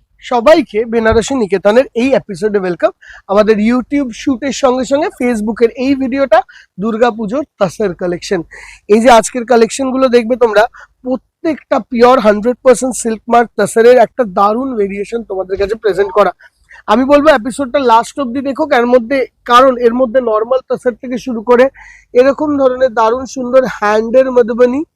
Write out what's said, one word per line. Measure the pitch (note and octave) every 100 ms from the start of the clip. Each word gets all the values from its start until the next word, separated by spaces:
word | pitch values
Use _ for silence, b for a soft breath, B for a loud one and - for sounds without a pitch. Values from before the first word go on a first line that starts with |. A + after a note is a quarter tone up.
| _ _ -
সবাইকে | B3 A3+ E4 A#3 G#3 A#3
বেনারসি | A#3 A3 A3 G3+ C4+
নিকেতনের | G3+ G3 G3+ A3+ C#4 A#3
এই | C4 A#3+
এপিসোডে | - F3 G#3 G3+
ওয়েলকাম। | F#3 E3+ D#4+ - B B -
আমাদের | G3+ G#3 G#3+ G#3+
YouTube | B3 - C#4+ C4 G#3+
শুটের | - B3 C#4 -
সঙ্গে | C4+ B3+ B3+
সঙ্গে | C#4 F4+ -
Facebook-এর | B3 A#3 G#3+ G#3+ A#3 C4+ B3+
এই | C#4
ভিডিওটা | C4 C4+ C#4 D#4+ - B B -
দুর্গাপুজোর | G#3+ A3 A#3+ A3 G#3+ C4 D#4+ -
তাসার | F#3+ - G#3 E3+
কালেকশন। | F3+ F3 - F#3+ D#3+ B B B -
এই | G#3+
যে | A#3 A#3
আজকের | - B3+ A3+
কালেকশনগুলো | A#3+ A3+ - C4+ B3+ C4 A#3+
দেখবে | A3 A#3+
তোমরা, | A#3 G#3 A#3 B B _
প্রত্যেকটা | B3+ C4 _ _ E4 D4 - C#4 -
পিওর | A#3 B3 B3+ G#3+
হান্ড্রেড | G#3 A3 B3 C4
পার্সেন্ট | A#3+ C4 A3+
সিল্ক | A#3 A3 -
মার্ক | A#3 A#3 -
তাসারের | G3+ A3+ A3+ B3 G#3+
একটা | - A#3 F3+
দারুণ | G3+ A3 C4+ A#3+
ভেরিয়েশন | G3+ G3+ G3 A#3 A3
তোমাদের | F#3+ F#3 F#3+
কাছে | G3 A3
প্রেজেন্ট | G#3+ F3+ G3+ G#3
করা। | F#3+ - b _ _ B -
আমি | A3 C4+
বলবো | C#4+ D4+ C4+
এপিসোডটা | A3 A3 C4+ C#4+ B3+
লাস্ট | A3+ A#3 -
অবধি | C4+ B3+ C4+
দেখো, | C4+ D#4 C4
এর | A#3+
মধ্যে, | B3 A3+ C#4 A#3+ _ -
কারণ | A#3+ C4+ A#3+ A#3+
এর | A#3+
মধ্যে | C4 B3+ A#3+
নরমাল | G#3+ A3+ C4 -
তাসার | B3 B3 A3
থেকে | B3+ B3 -
শুরু | A#3 G#3+
করে | A#3+ C4 - B B B A#3+
এরকম | C4 C4 D4+ C#4+
ধরনের | C4 B3+ C4 A3
দারুণ | A3 B3 C4 C4+
সুন্দর | B3 C4 B3 -
হ্যান্ডের | G#3 G#3+ A3+ B3 C4 B3
মধুবনী | A#3 A#3 B3 C4 E4